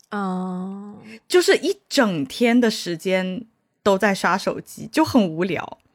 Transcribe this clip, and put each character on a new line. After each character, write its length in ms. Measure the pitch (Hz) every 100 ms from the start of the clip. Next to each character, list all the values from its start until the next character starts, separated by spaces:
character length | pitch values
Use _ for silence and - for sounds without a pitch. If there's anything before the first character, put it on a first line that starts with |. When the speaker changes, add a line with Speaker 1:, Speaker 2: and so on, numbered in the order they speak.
| _
Speaker 1:
哦。 840 | 208 196 185 185 180 190 196 208 214 214 220 -
Speaker 2:
就 140 | 359
是 140 | 349 -
一 200 | 302 - -
整 380 | - 214 165 139
天 340 | - 240 240
的 100 | 233
时 280 | 220 175 165
间 480 | 190 185 185 185 - _ _ _
都 160 | 208 190
在 160 | 214
刷 240 | 190 180 185
手 220 | 190 165
机， 280 | - - -
就 120 | - 311
很 220 | 262 185
无 160 | 156
聊。 360 | 185 151 - - _